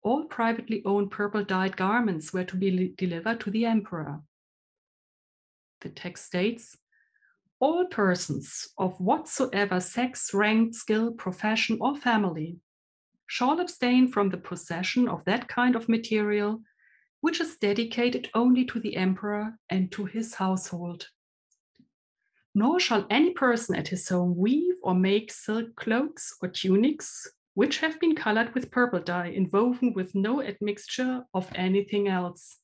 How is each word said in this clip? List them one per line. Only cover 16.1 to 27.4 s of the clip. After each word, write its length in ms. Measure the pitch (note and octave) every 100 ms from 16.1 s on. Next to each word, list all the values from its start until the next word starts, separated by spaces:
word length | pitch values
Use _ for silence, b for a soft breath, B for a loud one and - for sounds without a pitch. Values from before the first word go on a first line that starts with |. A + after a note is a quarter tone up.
| A3 G#3 G#3 G#3 A3 b b b b b _
which 180 | D#4 E4+
is 180 | D#4+ -
dedicated 720 | G3+ G#3 A3+ - B3 B3+ -
only 320 | - A#3+ B3 B3+
to 140 | A#3+
the 160 | - -
emperor 640 | F#3+ F#3+ G#3 G#3 G#3+ A3 _
and 220 | F#3+ F#3
to 140 | - F#3+
his 300 | A3 A3+ -
household. 720 | F#3+ F#3 - F3 F3 F3 - _ _ _ _ _ _ _ _ _ _ _ _ _ _
Nor 260 | G3+ A3+ F4+
shall 280 | F4+ A3+ G3
any 220 | A3+ E4
person 440 | F4+ B3+ A#3 A#3 F3+
at 120 | D3+
his 200 | F#3 -
home 280 | F3+ F3+ F3
weave 380 | G3+ C#4+ F4+ F4+
or 100 | -
make 380 | F#3 F#3+ G3+ G#3+
silk 440 | - - A3 A#3 -
cloaks 580 | - A3+ D4+ - - -
or 80 | F3+
tunics 760 | - F#3+ F#3+ B3+ D#4 - - - _